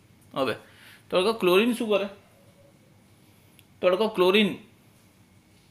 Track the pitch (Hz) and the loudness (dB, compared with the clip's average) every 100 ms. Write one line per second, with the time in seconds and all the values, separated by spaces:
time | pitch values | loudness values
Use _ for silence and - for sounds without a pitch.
0 | _ _ _ 143 127 - - - - - | _ _ _ -6 -4 -6 -10 -20 -20 -20
1 | - 180 196 220 180 185 240 226 220 196 | -6 -2 -2 0 2 2 2 -2 -2 -2
2 | 202 - _ _ - _ - _ _ _ | -4 -12 _ _ -20 _ -20 _ _ _
3 | _ _ _ _ _ _ _ - 180 185 | _ _ _ _ _ _ _ -4 -2 0
4 | 214 202 180 208 196 - - _ _ _ | -2 2 2 4 2 -2 -16 _ _ _
5 | _ _ _ _ _ _ _ | _ _ _ _ _ _ _